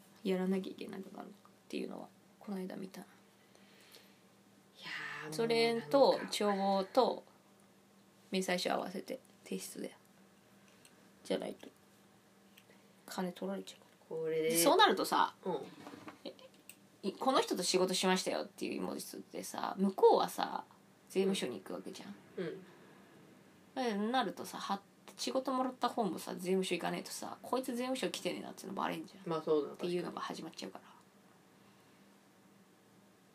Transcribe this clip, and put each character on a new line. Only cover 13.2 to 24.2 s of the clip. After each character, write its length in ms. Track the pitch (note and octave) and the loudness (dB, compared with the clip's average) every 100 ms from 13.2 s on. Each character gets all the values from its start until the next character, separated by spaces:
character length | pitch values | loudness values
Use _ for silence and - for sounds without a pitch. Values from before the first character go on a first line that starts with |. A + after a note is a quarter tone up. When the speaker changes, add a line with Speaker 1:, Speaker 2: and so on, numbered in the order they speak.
| F3+ | -4
Speaker 1:
取 180 | F3 F#3+ | -4 -6
ら 60 | G3 | -6
れ 60 | |
ち 100 | F#3+ | -10
ゃ 20 | - - - - | -16 -20 -20 -10
う。 60 | D#3+ | -4
Speaker 2:
こ 60 | D#3+ | -2
れ 160 | D#3+ | 0
で。 140 | D#3+ E3 | 2 4
Speaker 1:
そ 180 | E3+ F#4 | 6 8
う 20 | |
な 100 | G4+ | 8
る 80 | G3 | 6
と 80 | |
さ、 300 | D#3+ D3+ - - | 2 4 4 0
Speaker 2:
う 80 | G3 | -4
ん。 60 | D#3 - - - - - - - - - - - - - - | -4 -6 -14 -16 -16 -16 -14 -16 -16 -20 -20 -20 -20 -20 -8
Speaker 1:
い-、 80 | G3 | -8
こ 220 | - A#3 | -2 2
の 80 | C4+ | 2
人 160 | A4 A3 | 2 -2
と 60 | |
仕 140 | F3+ F#3 | 2 2
事 160 | F#3 | 2
し 140 | F#3+ F#3+ | 2 4
ま 80 | F#3 | 2
し 80 | |
た 80 | E3+ | 2
よ 120 | D#2 | -4
っ 40 | - | -6
て 180 | - - | -8 -6
い 60 | |
う 20 | - | -4
イ 20 | |
ン 80 | F#2 | -4
ボ 100 | - | -6
イ 60 | |
ス 160 | - - | -10 -12
っ 20 | |
て 240 | - - | -12 -10
さ、 320 | F#3+ - - - | -8 -4 -2 2
向 140 | G3 | 0
こ 240 | F#3+ A4+ - | 6 8 8
う 40 | |
は 100 | - | 4
さ、 340 | - - - - - - - - | 0 -2 -2 -8 -18 -20 -20 -4
税 120 | F#3 | 0
務 140 | G3 G3 | 2 2
署 120 | D3+ | -2
に 120 | A#2+ | -6
行 60 | - | -8
く 80 | |
わ 80 | F3 | -10
け 80 | - | -10
じ 100 | - | -14
ゃ 40 | - | -14
ん。 100 | - - - | -16 -14 -8
Speaker 2:
う 100 | E3+ | -6
ん。 160 | - - - - - - - - - - - - C4 | -8 -14 -20 -20 -20 -20 -20 -20 -20 -20 -20 -12 -4
Speaker 1:
え、 360 | B3 G3 G#3+ | -2 0 0
な 120 | C4 | 0